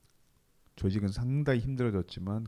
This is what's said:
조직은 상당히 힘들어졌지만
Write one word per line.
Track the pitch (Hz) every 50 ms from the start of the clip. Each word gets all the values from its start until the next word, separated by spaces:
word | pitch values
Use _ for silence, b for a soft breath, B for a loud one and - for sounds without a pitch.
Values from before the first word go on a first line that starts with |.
| _ _ _ _ _ _ _ _ _ _ _ _ _ _ -
조직은 | - - 98 95 107 101 98
상당히 | 95 120 123 123 135 147 151 139 131 120
힘들어졌지만 | 110 131 135 123 123 117 101 95 87 - - - 90 98 104 110 113